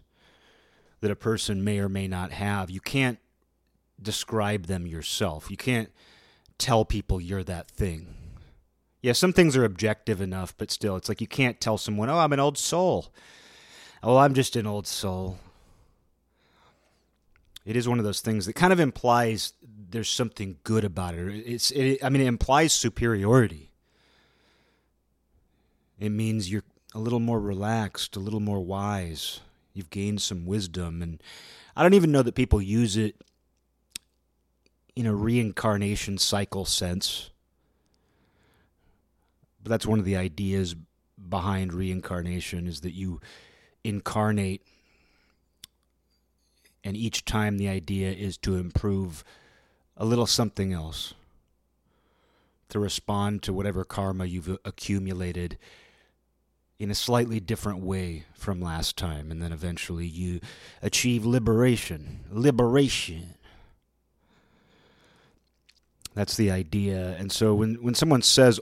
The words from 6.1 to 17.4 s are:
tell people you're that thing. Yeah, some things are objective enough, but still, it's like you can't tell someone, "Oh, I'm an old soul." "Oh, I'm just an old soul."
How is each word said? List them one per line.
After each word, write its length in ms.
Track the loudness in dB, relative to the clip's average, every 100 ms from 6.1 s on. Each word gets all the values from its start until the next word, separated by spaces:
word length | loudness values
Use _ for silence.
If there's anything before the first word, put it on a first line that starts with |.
| -20 _ _ _ -6
tell 260 | 2 4
people 360 | 4 0 -2 -4
you're 240 | -2 -6
that 260 | -4 -8 -10
thing. 460 | -4 -4 -4 -12 -18 -18 -20 -20 _ _ _ _ _
Yeah, 120 | 0
some 200 | 2 4
things 240 | 6 6 6
are 80 |
objective 560 | 4 2 -2 -2 -4 -4
enough, 360 | -4 -6 -8 -8
but 140 | -8
still, 240 | -4 -2 -2
it's 120 | -4
like 120 | -6
you 80 | -4
can't 320 | 0 0 0
tell 180 | -2 -2
someone, 320 | -2 -2 0
"Oh, 80 | 2
I'm 140 | 2
an 80 | 4
old 180 | 2 0
soul." 560 | -2 0 2 0 -4 -18 -20 -20 -20 -20 -20 -20 -20 -6
"Oh, 140 | 4 8
I'm 180 | 8
just 220 | 6 0 -2
an 100 | -2
old 220 | -4 -6
soul." 500 | -4 -4 -4 -4 -8 -14 _ _ _ _ _ _ _ _ _ _ _ _ _ _ _ _ _ _ _